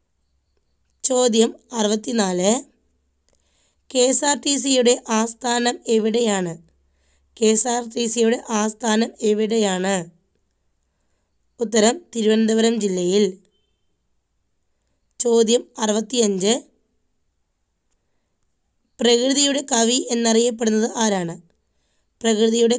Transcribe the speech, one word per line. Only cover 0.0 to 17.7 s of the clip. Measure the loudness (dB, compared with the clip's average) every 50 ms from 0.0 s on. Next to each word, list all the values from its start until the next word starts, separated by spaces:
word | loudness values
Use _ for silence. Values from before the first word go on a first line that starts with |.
| _ _ _ _ _ _ _ _ _ _ _ _ _ _ _ _ _ _ _ _ -4 -2
ചോദ്യം | 0 2 2 4 4 4 2 2 0 -6 _ _ -4 -2
അറുപത്തിനാല്. | -2 0 -2 -2 -4 -4 -2 -2 0 0 -2 0 0 0 0 0 -4 -10 _ _ _ _ _ _ _ _ _ _ _ _ _ _ _ _ _ _ _ _ _ _ _ -4
കെ | 0 2 2 2
എസ് | 2 0 0 0
ആർ | -2 -2 -2
ടി | -2 -2 -2
സിയുടെ | 0 0 2 2 4 2 2 0 -2 -2 -2 -2
ആസ്ഥാനം | -2 -2 -6 -6 -4 -4 -2 0 -2 -2 -4 -4 -4 -2 0
എവിടെയാണ്? | 0 0 0 0 0 0 0 0 -2 -2 -4 -8 -10 -16 _ _ _ _ _ _ _ _ _ _ _ _ _ _
കെ | -2 0 2
എസ് | 2 2 0 -2
ആർ | -2 -4 -6 -6 -6
ടി | -6 -4 -2
സിയുടെ | 0 0 0 0 0 -2 -4 -4 -2 -2
ആസ്ഥാനം | -2 -2 -4 -4 -2 0 0 0 -2 -2 -4 -4 -2 0
എവിടെയാണ്? | 0 0 0 -2 0 0 0 0 0 -2 -2 -2 -2 -4 -4 -8 -14 _ _ _ _ _ _ _ _ _ _ _ _ _ _ _ _ _ _ _ _ _ _ _ _ _ _ _ _ -8
ഉത്തരം | -6 -2 2 2 2 2 2 -2 -6 _
തിരുവനന്തപുരം | -6 -2 0 0 2 2 2 2 2 2 2 0 0 0
ജില്ലയിൽ. | -2 -4 -2 -2 -2 0 2 2 0 0 -2 -8 _ _ _ _ _ _ _ _ _ _ _ _ _ _ _ _ _ _ _ _ _ _ _ _ _ _ _ _ _ _ _ _ _ _ _ -4
ചോദ്യം | -2 0 2 2 4 4 2 0 0 -6 _ -6
അറുപത്തിയഞ്ച്. | -4 -2 -2 -2 -4 -2 -2 0 0 0 0 0 0 0 -2 -2 -4 _ _ _ _ _ _ _ _ _ _ _ _ _ _ _ _ _ _ _ _ _